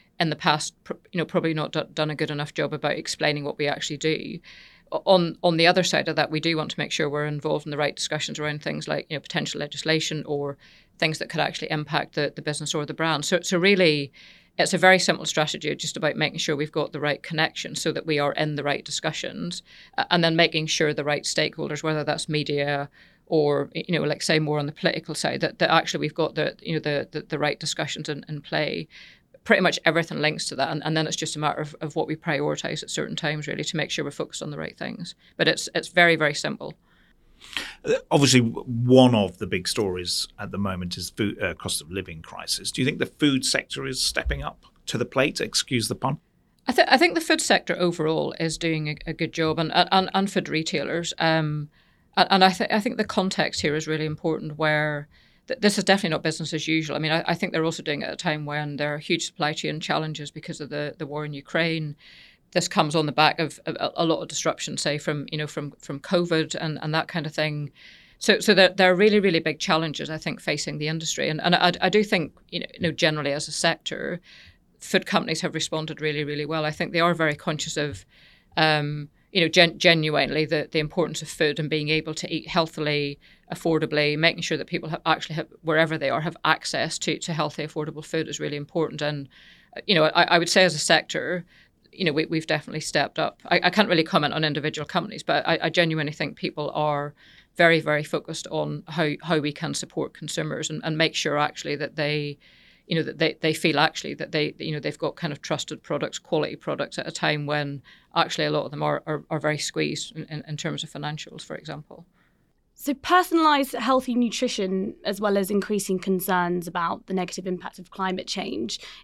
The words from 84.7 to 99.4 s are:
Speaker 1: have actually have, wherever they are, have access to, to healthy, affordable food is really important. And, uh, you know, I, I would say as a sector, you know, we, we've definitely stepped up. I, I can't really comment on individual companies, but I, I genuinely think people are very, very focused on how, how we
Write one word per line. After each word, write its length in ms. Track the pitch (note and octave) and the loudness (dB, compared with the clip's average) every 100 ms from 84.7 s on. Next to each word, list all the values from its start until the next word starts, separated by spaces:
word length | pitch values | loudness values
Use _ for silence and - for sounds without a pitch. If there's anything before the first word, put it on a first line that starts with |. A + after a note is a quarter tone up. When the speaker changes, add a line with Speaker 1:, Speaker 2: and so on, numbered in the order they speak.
| E3+ D#3+ | -6 -6
Speaker 1:
have 120 | D#3+ E3 | -4 0
actually 300 | - - D#3+ | 0 0 -8
have, 120 | - - | -8 -8
wherever 380 | D#3+ D#3 D#3+ D#3 | 0 4 4 2
they 100 | C#3 | 0
are, 120 | C#3 | 0
have 160 | E3 E3 D#3 | -2 0 2
access 520 | - - C#3+ C#3+ - | 2 0 -2 -2 -2
to, 220 | - D3+ | -4 -4
to 120 | - | -2
healthy, 300 | D#3+ D3+ - | -2 -2 -4
affordable 420 | D3+ D#3 D3+ D3+ | -8 -6 -6 -8
food 240 | D3+ D#3+ - | -6 -4 -4
is 120 | C#3+ | -6
really 180 | D3+ D3 | -6 -6
important. 460 | D3 E3+ D#3+ D3+ | -6 -2 -2 -2
And, 260 | D3 D3 C#3 _ - - _ - | -4 -4 -8 _ -20 -20 _ -6
uh, 40 | - | 2
you 80 | |
know, 120 | F3+ D#3 | 6 6
I, 180 | E3+ | 6
I 160 | E3+ F3 | 6 6
would 100 | E3+ | 6
say 140 | G3 | 6
as 100 | F#3 | 6
a 60 | D3+ | 4
sector, 640 | - E3 - D#3+ C3 F3 - _ _ _ _ | 4 4 4 -4 -4 -6 -8 _ _ _ _
you 140 | - F3+ | -4 0
know, 80 | |
we, 140 | C#3+ - | 0 0
we've 180 | D#3+ D#3 | 0 0
definitely 360 | D#3 - D#3 | -2 -2 -8
stepped 360 | - D3+ C#3 - | -2 0 0 0
up. 240 | D3+ - - | -4 -4 0
I, 120 | F3 | 4
I 60 | F3+ | 4
can't 180 | F#3+ G3+ | 4 4
really 140 | E3 | 4
comment 320 | D#3+ F3+ D3 D#3 | 4 2 2 0
on 80 | |
individual 420 | D#3 D3 D3 D3+ D3 | -2 -2 -4 -6 -4
companies, 380 | F3 F3 C#3+ | -4 -4 -6
but 220 | - D3 - | 0 0 2
I, 100 | E3 | 0
I 60 | E3 | 0
genuinely 420 | F3 E3+ D#3 C#3+ | 2 2 2 -2
think 220 | D3 D3 C#3+ | -4 -6 -6
people 340 | - - D3 D3+ | -8 -6 -6 -2
are 400 | D3+ C#3+ D3 - - - _ - | 0 0 -4 -10 -20 -20 _ 4
very, 240 | E3+ E3 | 6 6
very 240 | D3+ D3+ | 4 0
focused 420 | D3 D#3 - D#3 - | 0 -4 -4 -10 -6
on 320 | D#3 D3+ D3 - | -4 -4 -6 -6
how, 220 | D#3 D#3 D3 | 0 0 0
how 160 | D#3+ | 0
we 120 | D#3+ | 0